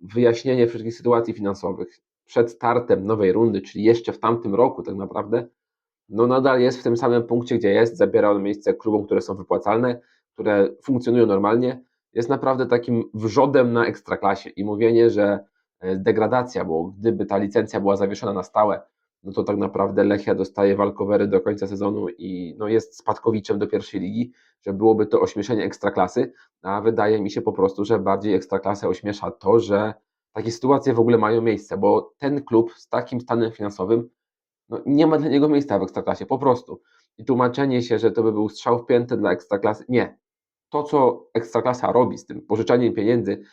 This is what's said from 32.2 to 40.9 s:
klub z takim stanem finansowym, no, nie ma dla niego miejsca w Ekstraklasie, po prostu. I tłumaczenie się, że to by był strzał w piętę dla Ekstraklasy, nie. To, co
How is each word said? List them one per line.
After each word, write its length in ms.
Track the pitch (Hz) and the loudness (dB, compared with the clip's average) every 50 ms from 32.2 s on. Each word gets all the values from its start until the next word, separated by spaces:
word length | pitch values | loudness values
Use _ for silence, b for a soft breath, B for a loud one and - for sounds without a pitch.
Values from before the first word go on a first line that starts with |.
| 143 139 143 143 143 | -4 -4 -4 -4 -2
klub 280 | - 120 113 117 117 - | 2 2 2 2 2 -2
z 160 | - - _ | -14 -12 _
takim 320 | - 123 120 - 131 120 | -6 -4 -4 -4 -6 -8
stanem 320 | 120 - 123 117 113 113 113 | -4 -2 -2 0 0 -2 -4
finansowym, 560 | - 104 104 101 - 92 95 113 120 120 - _ _ _ _ _ _ _ _ _ _ _ - | -6 -8 -8 -6 -6 -2 0 0 0 -2 -4 _ _ _ _ _ _ _ _ _ _ _ -12
no, 120 | 113 - - | -12 -8 -2
nie 200 | - 143 143 165 | 0 2 4 4
ma 120 | 156 156 147 | 4 2 2
dla 100 | 151 156 | 0 0
niego 200 | 127 143 143 151 | 2 2 2 4
miejsca 300 | 147 143 139 - 104 98 | 2 2 0 0 -2 -2
w 40 | 92 | -2
Ekstraklasie, 440 | 90 - 104 92 98 98 - 101 | -4 -6 -6 -4 -4 -4 -6 -4
po 120 | - 135 123 | -4 -4 0
prostu. 420 | 135 131 123 123 - - - - _ _ _ _ _ _ _ - | 2 2 2 0 -2 -10 -18 -20 _ _ _ _ _ _ _ -8
I 60 | 117 | -4
tłumaczenie 580 | 135 127 120 127 123 123 139 139 139 127 123 120 | -2 0 2 2 0 0 0 -2 0 0 0 0
się, 160 | - 120 107 | 0 0 2
że 120 | 110 110 | 2 2
to 120 | 101 117 110 | 2 2 0
by 100 | 113 107 | 0 0
był 160 | 107 107 104 | 0 -2 -4
strzał 300 | - - - 127 120 120 | -6 -6 -2 0 0 0
w 80 | 120 | 0
piętę 300 | - 127 120 120 123 123 | 2 2 2 2 0 -2
dla 160 | 104 101 95 92 | -2 0 0 -2
Ekstraklasy, 520 | - - - 101 98 110 104 104 104 - - | -2 -4 -4 -4 -2 0 -2 -2 -4 -4 -2
nie. 300 | 127 117 98 - - _ _ _ _ _ _ _ _ _ _ _ | 0 0 0 -2 -4 _ _ _ _ _ _ _ _ _ _ _
To, 140 | - 147 147 | -6 -6 -2
co 440 | 147 | 0